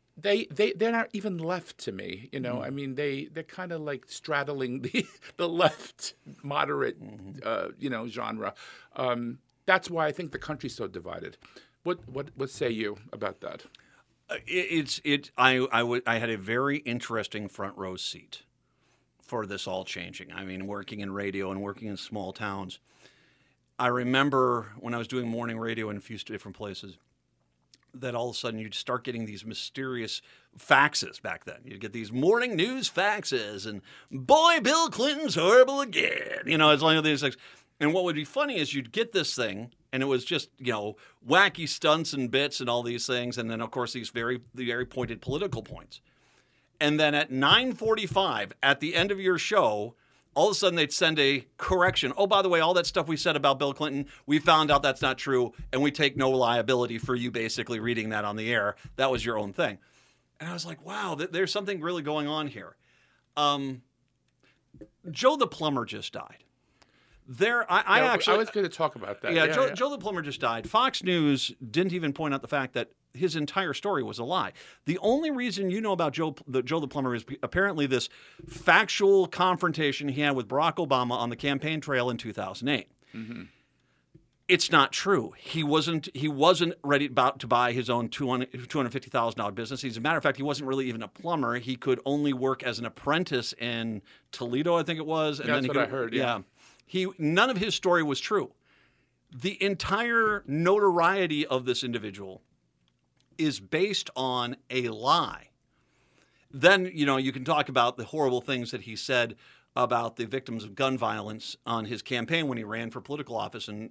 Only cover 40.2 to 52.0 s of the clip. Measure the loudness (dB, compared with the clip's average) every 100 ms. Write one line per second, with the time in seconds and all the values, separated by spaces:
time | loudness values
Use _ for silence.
40.2 | 0 -6 -6 -8 -4 -4 -4 -10 -20 _
41.2 | 4 6 6 2 -6 0 4 4 2 -4
42.2 | 0 0 0 -4 -2 -2 -2 -4 -2 -2
43.2 | -2 -6 -6 -6 -6 -4 -4 -6 -8 -6
44.2 | -4 -4 -8 -8 -6 -4 -6 -6 -6 -6
45.2 | -6 -4 -4 -6 -10 -16 -18 -20 _ _
46.2 | _ _ _ _ _ 0 2 4 4 2
47.2 | 0 2 4 4 2 -2 0 0 0 0
48.2 | 2 0 -4 0 2 4 2 0 0 0
49.2 | 0 0 2 4 4 2 -4 -10 _ _
50.2 | _ 2 4 4 2 4 0 2 4 6
51.2 | 6 4 -2 -6 0 4 4 4